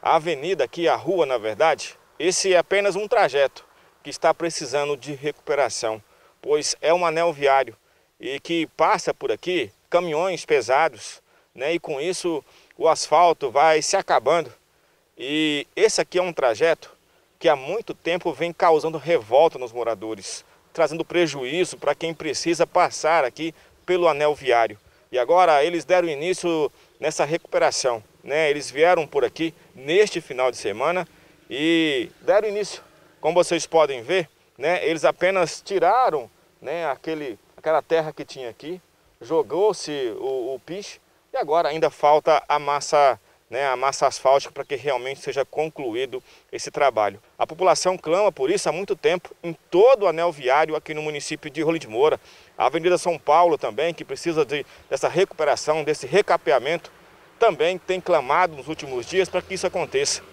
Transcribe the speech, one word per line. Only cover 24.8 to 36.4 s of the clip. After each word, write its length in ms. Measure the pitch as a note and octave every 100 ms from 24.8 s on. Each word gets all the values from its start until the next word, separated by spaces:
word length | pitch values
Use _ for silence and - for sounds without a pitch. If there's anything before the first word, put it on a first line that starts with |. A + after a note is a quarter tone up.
| _ _ _
E 80 | B2
agora 440 | B2 F3 F3+ D3
eles 220 | D#3 F3 D3+
deram 240 | F3+ E3+
início 600 | C#3+ E3 F#3 F3 E3 C#3+ _ _ _
nessa 240 | D3 -
recuperação, 800 | D3+ E3 - F3 D#3+ - C3+ A#2 - _
né? 260 | - C#3+ D#3
Eles 200 | D3 B2+
vieram 380 | C3 E3 F3+ D3
por 160 | D3
aqui 300 | A#2+ - D#3+ - _
neste 460 | - C3 F3 G#3+ F3
final 320 | - B2+ B2+
de 60 | B2
semana 500 | A2+ G2+ C#3 F3+ E3+ _ _ _ _
e 600 | B2 D#3 E3 D#3+ C3+ A2+ _
deram 280 | - G3 A3
início. 320 | G#3 G3+ - - _ _ _
Como 140 | D3+ E3+
vocês 300 | E3+ E3+ -
podem 360 | E3 D3+ C3+
ver, 260 | A2+ F#3 D#3+ _ _ _
né, 280 | C#3 F3 C#3
eles 200 | D#3+ D#3+
apenas 560 | D3 F3+ F#3+ E3+ -
tiraram, 680 | - G3 E3+ A3+ B3 D#3 A2+ _